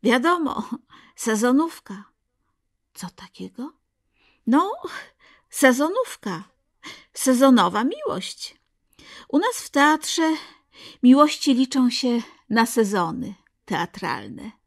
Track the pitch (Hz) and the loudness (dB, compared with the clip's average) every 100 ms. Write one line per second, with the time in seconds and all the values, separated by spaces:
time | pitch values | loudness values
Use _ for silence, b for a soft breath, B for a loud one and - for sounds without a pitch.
0 | 208 247 285 349 294 - 214 - _ b | 2 2 2 0 -2 -6 -10 -12 _ b
1 | b - - 220 240 262 330 - - 196 | b -10 -4 -2 2 2 0 -6 -18 -18
2 | 202 _ _ _ _ _ _ _ _ - | -18 _ _ _ _ _ _ _ _ -16
3 | 180 _ 185 - 185 - 269 _ _ _ | -16 _ -20 -16 -16 -12 -14 _ _ _
4 | _ _ _ _ - 262 370 554 359 B | _ _ _ _ 2 2 2 -4 -12 B
5 | B B B B B - 269 254 302 415 | B B B B B 2 4 4 0 -2
6 | 494 - - 165 196 _ _ _ B B | -4 -6 -10 -10 -12 _ _ _ B B
7 | B - - 247 269 247 185 202 247 508 | B -4 0 4 6 6 4 0 -4 -4
8 | 587 - - - - _ _ _ _ _ | -6 -8 -8 -14 -18 _ _ _ _ _
9 | B B B 285 427 480 - 285 285 311 | B B B -2 0 -4 -6 2 2 2
10 | - - 320 311 B B _ B B B | -2 -2 0 -2 B B _ B B B
11 | 247 269 302 - - 247 262 269 247 240 | 6 8 6 2 0 0 0 2 0 0
12 | 254 233 - B _ 214 240 - 214 202 | -2 -2 -4 B _ 0 0 0 0 0
13 | 170 160 - 202 _ _ - 160 170 - | -4 -6 -12 -14 _ _ -8 -6 -6 -8
14 | 185 127 101 127 190 - | -8 -8 -10 -16 -18 -20